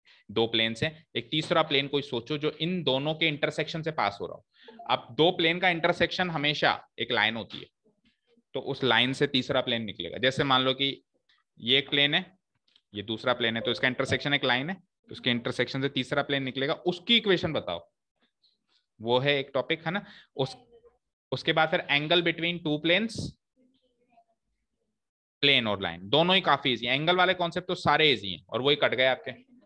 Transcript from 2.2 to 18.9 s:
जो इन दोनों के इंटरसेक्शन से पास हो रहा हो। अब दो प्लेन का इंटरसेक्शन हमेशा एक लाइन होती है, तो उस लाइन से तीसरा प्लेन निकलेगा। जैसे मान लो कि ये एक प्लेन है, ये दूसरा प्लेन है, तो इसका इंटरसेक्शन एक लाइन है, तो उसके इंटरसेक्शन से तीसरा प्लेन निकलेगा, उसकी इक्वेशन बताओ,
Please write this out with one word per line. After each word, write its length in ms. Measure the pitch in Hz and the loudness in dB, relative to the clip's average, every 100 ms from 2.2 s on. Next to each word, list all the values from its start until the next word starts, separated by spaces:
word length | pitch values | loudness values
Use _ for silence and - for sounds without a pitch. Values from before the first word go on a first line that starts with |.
| 113 151 | -6 -4
जो 120 | 147 | -4
इन 320 | - 160 185 | -4 -4 -2
दोनों 320 | 139 131 147 | 0 0 -2
के 120 | 160 160 | -2 -2
इंटरसेक्शन 560 | 147 151 151 156 165 | 0 0 0 -4 -6
से 80 | 156 | -4
पास 280 | 151 104 - | 0 0 0
हो 60 | 87 | -8
रहा 100 | - | -10
हो। 100 | _ _ - - - | _ _ -20 -12 -2
अब 240 | 127 - | -2 -2
दो 160 | 120 160 | 2 4
प्लेन 280 | 180 165 175 | 4 0 2
का 100 | 185 | 2
इंटरसेक्शन 640 | 170 170 170 170 - 180 | 2 0 2 0 0 -2
हमेशा 580 | 160 147 151 135 - - - | 0 0 2 2 2 -4 -10
एक 140 | 120 | -2
लाइन 240 | 117 107 117 | 2 2 0
होती 220 | 98 - | -6 -12
है, 80 | - _ _ _ _ _ _ _ _ | -16 _ _ _ _ _ _ _ _
तो 60 | 135 | -8
उस 240 | - 139 | -6 -2
लाइन 280 | 127 113 123 | 4 4 4
से 140 | 131 143 | 2 0
तीसरा 340 | 131 120 135 | 0 0 0
प्लेन 220 | 123 117 | 0 -2
निकलेगा। 360 | 110 - 85 - | -4 -8 -10 -2
जैसे 260 | 123 131 | 0 2
मान 180 | 143 131 | 2 4
लो 120 | 131 | 2
कि 280 | 131 139 131 _ _ _ _ _ _ | 0 -2 -4 _ _ _ _ _ _
ये 200 | 110 131 | 0 2
एक 120 | 139 | 2
प्लेन 240 | 143 143 | 2 2
है, 180 | 160 185 _ _ _ _ _ _ | 2 -4 _ _ _ _ _ _
ये 80 | 104 | -10
दूसरा 300 | 101 110 131 | -6 -4 0
प्लेन 240 | 120 117 113 | 0 0 0
है, 60 | |
तो 80 | 110 | -2
इसका 180 | 113 131 | 0 0
इंटरसेक्शन 460 | 123 131 135 143 | 0 -2 -2 0
एक 100 | 143 | 0
लाइन 260 | 131 123 143 | 2 0 -2
है, 40 | |
तो 380 | 190 _ _ - | -8 _ _ -20
उसके 180 | - 127 | -6 -2
इंटरसेक्शन 520 | 120 123 123 123 135 | -2 -2 -2 -2 -2
से 60 | 135 | -4
तीसरा 340 | 139 127 143 | -4 -4 -2
प्लेन 200 | 139 139 | -2 -2
निकलेगा, 320 | 131 131 135 | -4 -4 -4
उसकी 420 | 156 - 175 - 233 | -2 -4 -4 2 2
इक्वेशन 360 | 214 175 175 | 4 0 0
बताओ, 380 | 135 98 87 - _ _ _ _ _ _ _ _ _ _ | -4 -4 -8 -10 _ _ _ _ _ _ _ _ _ _